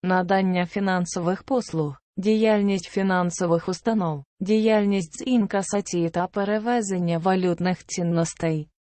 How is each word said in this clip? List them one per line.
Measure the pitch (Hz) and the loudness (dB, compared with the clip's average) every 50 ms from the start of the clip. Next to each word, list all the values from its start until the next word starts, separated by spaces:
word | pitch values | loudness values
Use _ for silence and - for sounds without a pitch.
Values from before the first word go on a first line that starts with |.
| - | 0
надання | 185 185 185 185 175 196 190 190 185 180 180 180 | 2 2 2 2 2 2 2 2 2 2 0 -2
фінансових | 175 - 208 196 190 185 180 180 - - 190 175 170 185 - - | -2 -2 -2 -2 0 0 0 -2 -2 -4 -2 -2 -2 -2 -4 -4
послуг, | - 277 254 214 - - 160 151 147 135 - _ _ _ | -2 -2 -2 -2 -2 -4 -4 -2 -4 -6 -12 _ _ _
діяльність | - 185 208 220 214 220 220 214 208 202 202 196 190 - | -2 2 2 4 4 4 4 4 4 2 2 0 0 -4
фінансових | - - 196 190 190 185 180 180 175 - - 185 170 170 170 - - | -4 -2 -2 0 2 2 2 0 0 -2 -2 0 2 2 0 0 -2
установ, | 180 - _ 226 226 220 185 165 156 143 139 _ _ _ | -6 -4 _ -2 0 0 0 -2 -4 -6 -8 _ _ _
діяльність | 190 180 214 220 220 220 220 214 208 202 202 196 180 160 - - | 0 2 2 4 4 4 4 4 4 2 0 0 -2 -4 -10 -10
з | - | -4
інкасації | 262 254 240 202 190 - 196 190 - - 202 196 - - 175 170 165 | 0 2 2 2 2 0 -2 -2 -2 -4 -4 -4 -2 -2 -2 -2 0
та | - 175 180 | 0 -2 -4
перевезення | 185 _ 208 196 202 214 220 214 233 240 240 214 196 190 180 180 170 170 | -2 _ -4 -2 0 -2 -2 0 0 -2 -2 -2 -2 -2 -2 0 0 0
валютних | 165 165 190 190 190 180 180 175 - 175 185 180 - - | 0 2 2 2 2 2 0 0 0 0 -2 -2 -4 -6
цінностей, | - - - 170 170 170 165 165 - - - - 165 160 156 151 _ _ _ _ | -10 -6 -4 -2 0 0 0 0 -2 -4 -4 -4 -2 -2 -2 -6 _ _ _ _